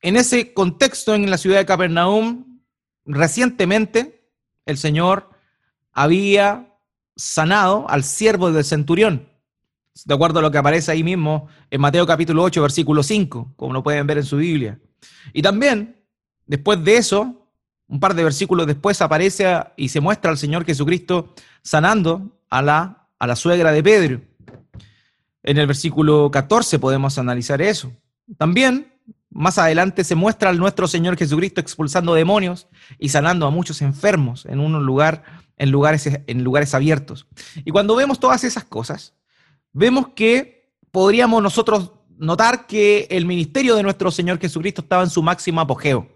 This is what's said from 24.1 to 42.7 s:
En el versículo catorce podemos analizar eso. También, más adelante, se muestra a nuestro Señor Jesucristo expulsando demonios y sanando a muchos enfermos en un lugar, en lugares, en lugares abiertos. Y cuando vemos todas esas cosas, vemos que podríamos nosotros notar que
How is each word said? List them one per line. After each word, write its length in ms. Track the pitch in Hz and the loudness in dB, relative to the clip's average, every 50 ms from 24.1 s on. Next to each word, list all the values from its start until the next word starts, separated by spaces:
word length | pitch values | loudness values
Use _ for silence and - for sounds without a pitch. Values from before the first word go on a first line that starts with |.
| 131 120 - _ _ _ - - - - _ _ _ - - - _ _ _ _ _ _ _ _ _ _ _ | -2 -6 -10 _ _ _ -20 -20 -20 -20 _ _ _ -20 -20 -20 _ _ _ _ _ _ _ _ _ _ _
En 140 | - 143 143 | 0 2 2
el 80 | 147 | 2
versículo 640 | 139 139 139 - 165 135 151 160 151 151 151 147 143 | 2 0 -2 -2 -4 0 2 4 4 6 4 4 4
catorce 480 | 143 139 135 143 208 233 240 - - 147 | 2 0 0 2 2 2 2 2 -2 0
podemos 400 | 131 131 135 135 135 139 135 - | 0 0 0 0 0 -2 -2 -4
analizar 420 | 127 123 123 123 117 - 143 139 | -4 -4 -4 -4 -4 -4 -2 -2
eso. 320 | 160 202 214 - - 127 123 _ _ _ _ _ _ _ 220 _ | 0 -2 -2 -4 -6 -14 -18 _ _ _ _ _ _ _ -6 _
También, 560 | - 156 175 226 262 262 247 269 294 _ _ _ _ - - _ _ _ | -2 0 2 2 2 2 2 0 -6 _ _ _ _ -20 -20 _ _ _
más 300 | - - 147 180 180 - | -8 -2 -2 0 2 2
adelante, 460 | 175 165 160 165 160 190 - - 185 | 2 2 4 2 2 0 0 -4 -2
se 100 | - 180 | 0 0
muestra 360 | 160 180 214 220 - - 190 | 0 0 0 0 0 0 0
a 20 | 180 | 0
nuestro 340 | 170 175 196 196 - 185 | 2 0 0 0 0 -2
Señor 320 | 165 - 175 165 180 180 - | -2 0 0 0 0 0 -2
Jesucristo 420 | 175 147 147 156 175 196 - - | -2 -2 0 -2 -2 -2 -4 -6
expulsando 540 | 170 - - - 156 147 143 185 175 170 170 | -8 -8 -6 -6 -6 -2 -2 -2 0 2 2
demonios 540 | 160 160 170 202 214 190 180 180 175 - _ _ _ - - - | 2 4 4 2 0 0 -2 -6 -8 -14 _ _ _ -20 -20 -16
y 120 | _ - 143 | _ -6 0
sanando 380 | 139 151 143 165 180 180 160 | 0 2 2 2 2 2 0
a 40 | 139 | 0
muchos 320 | 147 170 175 - 156 - 151 | 0 -2 -4 -6 -6 -4 -2
enfermos 640 | 139 139 - - 202 202 175 139 120 120 127 - | -4 -4 0 0 0 2 2 0 -2 -4 -10 -12
en 140 | - - 139 | -8 -6 -4
un 260 | 143 156 160 156 143 | -2 -2 -2 -2 -2
lugar, 380 | 131 131 135 151 156 160 156 - - - - _ _ _ _ | -2 0 2 2 0 0 -2 -10 -20 -20 -20 _ _ _ _
en 120 | 139 139 135 | -2 0 2
lugares, 360 | 139 143 151 156 156 151 147 135 - - | 2 2 2 2 0 -2 -4 -6 -6 -6
en 180 | - 120 123 127 | -6 -6 -4 -2
lugares 300 | 127 127 147 147 143 - | 0 0 0 -2 0 -2
abiertos. 520 | 131 139 156 160 143 139 - - 143 - _ - - - - - | 0 2 2 0 0 -2 -10 -18 -18 -20 _ -20 -20 -20 -20 -18
Y 160 | 160 139 165 156 | -14 -12 -2 0
cuando 240 | 196 202 208 220 | 0 2 2 2
vemos 240 | 240 269 285 269 - | 2 2 0 0 0
todas 240 | - 254 254 247 - | 2 2 2 2 0
esas 200 | 247 - 240 - | -4 -6 -6 -12
cosas, 500 | _ - 110 113 - 143 - - - _ _ _ _ _ _ _ _ _ _ _ _ _ | _ -10 -10 -10 -8 -10 -12 -14 -20 _ _ _ _ _ _ _ _ _ _ _ _ _
vemos 360 | 131 180 240 247 269 254 - _ | 2 2 2 4 2 -2 -4 _
que 600 | - 214 220 233 254 277 - _ _ _ _ _ _ _ _ _ | 0 2 2 2 2 0 -4 _ _ _ _ _ _ _ _ _
podríamos 500 | 185 185 196 202 233 247 233 226 226 208 | 2 2 4 4 4 4 4 2 2 2
nosotros 480 | 202 - 233 226 220 214 208 180 170 _ _ _ _ _ | 0 0 0 0 2 0 0 -2 -4 _ _ _ _ _
notar 520 | _ 156 160 170 - - 233 247 247 - | _ -4 -4 0 2 2 2 2 0 -6
que 400 | _ | _